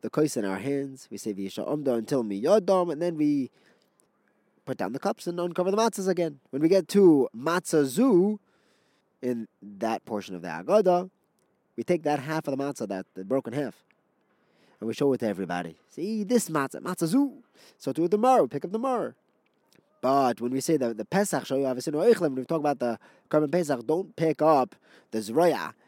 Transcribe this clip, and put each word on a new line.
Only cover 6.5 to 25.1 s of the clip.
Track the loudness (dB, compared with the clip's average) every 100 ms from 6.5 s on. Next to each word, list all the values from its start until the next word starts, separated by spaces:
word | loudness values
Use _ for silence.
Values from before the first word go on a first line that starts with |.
| 0
we | 4
get | 4 4
to | 6 8 8 4 -2
matzah | -2 -2 2 2 2
zu, | 4 4 6 4 0 _ _ _ _ _ _ _ _
in | -6 -6 -8 _
that | -20 -6 -4 -4 -6
portion | -8 -8 -10
of |
the | -10
Haggadah, | -8 2 2 4 2 0 _ _ _ _ _ _ -6
we |
take | -2 -2
that | -2 -4
half | -2 -4 -4
of | -4
the |
matzah, | -6 -6 -8
that, | -8 -10
the | -12
broken | -4 -4 -4
half, | -6 -8 -10 _ _ _ _ _ _ _ _ _ -12
and | -8
we |
show | -2 0
it | 0
to | -2
everybody. | -4 -4 -4 -6 -12 _
"See, | -10 -6 -4
this | 0 0 0
matzah, | -2 -4 -6
matzah | -10 -4 0
zu." | 2 0 -4 _ _ -20 _
So | -6
do | -2 0
it |
tomorrow, | 2 4 4 4
pick | -2 -6
up |
the | -4
tomorrow. | -2 -2 -4 -10 _ _ _ _ _ _ _ _
But | 2 4 2 0
when | -4
we | -2
say | 0 0
the, | 0
the | -4 -2
Pesach, | 0 0 -2 -2
Shoyu | -2
Avosinu | -2 -4 -4 2
Oichlem, | 4 4
when | 2 -2
we | -4
talk | -2
about | -2 -2
the | -2 -4 -10 _ -2
Korban | 0 2
Pesach, | 0 -2 -4 -2
don't | -4 -4 -2
pick | -2 2
up | 4 4 2 _ _ -20
the | _